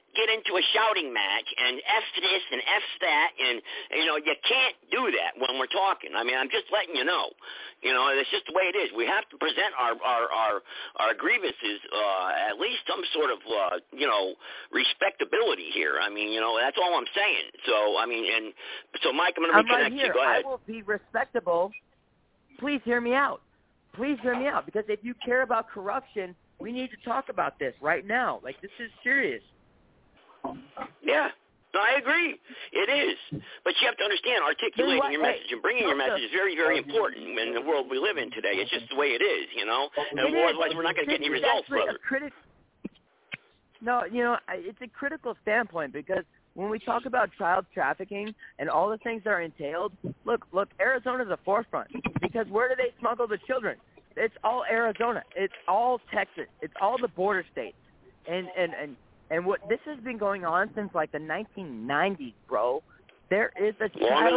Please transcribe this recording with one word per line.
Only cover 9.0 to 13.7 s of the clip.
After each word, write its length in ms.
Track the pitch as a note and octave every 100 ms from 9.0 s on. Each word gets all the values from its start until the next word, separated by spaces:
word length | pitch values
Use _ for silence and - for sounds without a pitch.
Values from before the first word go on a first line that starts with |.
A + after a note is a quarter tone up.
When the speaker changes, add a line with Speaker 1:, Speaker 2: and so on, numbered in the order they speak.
Speaker 1:
have 240 | A#2 G3 A3
to 80 | C#3
present 380 | D#3 C#3+ G3 C#3+
our, 240 | A#2+ A2+
our, 260 | A#2+ A#2+ A#2
our, 240 | F#2 A2 G2+ - - - -
our 160 | A2 A#2+
grievances, 640 | D3 A3 F3 - G#2+ G#2 -
uh, 640 | G#2 G#2 F#2+ F#2 D2+ G#2 G#2
at 0 |
least 320 | G3+ - -
some 160 | F3+ F3
sort 240 | D#3+ D3 A2
of, 40 | A2
uh, 320 | A2 F#2+